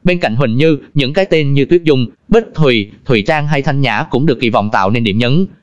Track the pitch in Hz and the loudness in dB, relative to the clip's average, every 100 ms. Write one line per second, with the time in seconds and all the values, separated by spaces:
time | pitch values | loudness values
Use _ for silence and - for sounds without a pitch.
0 | - 180 170 113 139 113 160 147 - - | 0 0 -2 -2 -2 2 2 0 -2 -4
1 | 131 156 190 165 143 139 135 175 165 135 | -2 -2 0 0 0 0 2 0 2 0
2 | 113 _ _ 220 226 - 151 120 101 - | -2 _ _ 0 0 0 2 2 -2 -10
3 | - 120 101 156 147 151 139 139 135 107 | -2 -2 0 -2 0 -2 -2 0 0 -2
4 | 156 123 151 117 117 110 104 110 95 117 | -2 -2 0 0 0 0 0 0 0 0
5 | 113 98 120 147 190 - | 0 0 0 0 -2 -6